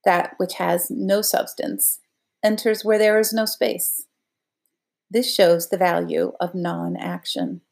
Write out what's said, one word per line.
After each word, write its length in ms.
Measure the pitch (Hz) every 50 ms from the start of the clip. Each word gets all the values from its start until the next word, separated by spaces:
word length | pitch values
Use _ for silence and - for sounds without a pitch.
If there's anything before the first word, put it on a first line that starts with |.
| _
That 300 | 196 180 175 - - -
which 200 | _ 190 180 -
has 360 | - 180 175 175 175 - -
no 300 | - - 190 190 196 208
substance 800 | 208 - - - - - - - - - - - - - - - _ _ _ _ _ _ _ _ -
enters 400 | 214 214 214 - 226 220 214 -
where 140 | 214 214
there 220 | 214 214 214 214 214
is 120 | 214 214
no 140 | 220 226 220
space. 600 | 214 - - 208 196 208 180 - - - - - _ _ _ _ _ _ _ _ _ _ _ _ _ _ _ _ _ _ _ _ _
This 240 | 202 233 254 - -
shows 360 | - 190 170 170 170 170 -
the 80 | 196
value 560 | 180 185 175 170 170 175 165 160 160 170 - - -
of 120 | 180 175 -
non-action. 1080 | 180 170 170 170 170 170 170 175 - - 180 180 180 _ - - - - - 185 170 _ _